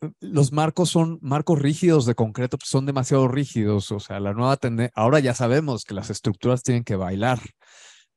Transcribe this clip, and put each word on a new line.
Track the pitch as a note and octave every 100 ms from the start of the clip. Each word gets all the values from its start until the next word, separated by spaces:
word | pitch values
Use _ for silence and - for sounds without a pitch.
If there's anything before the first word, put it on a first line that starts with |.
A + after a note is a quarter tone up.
| D#3 -
los | - E3 C#3
marcos | D3 D#3 D#3 F3
son | F3 E3 E3
marcos | C3+ C#3+ - D#3+
rígidos | C#3 E3+ F3+ D#3 A#2+
de | A#2
concreto, | A2+ G#2 B2 -
pues, | -
son | C3+ C#3
demasiado | C#3 B2 C#3 C3
rígidos. | C3 C#3 A#2+ G#2 G#2 -
O | G#2
sea, | - G2
la | G2+
nueva | G#2 B2 C#3
tende-, | B2+ A#2 A#2+ -
ahora | A2+ D3+
ya | C3
sabemos | A#2 A#2+ C3+ D#3 A#2
que | -
las | G2 -
estructuras | G#2 - G2 A#2+ B2+
tienen | - A#2+
que | A#2 G2
bailar, | F#2 F#2+ A#2 B2 - _ _ - - - _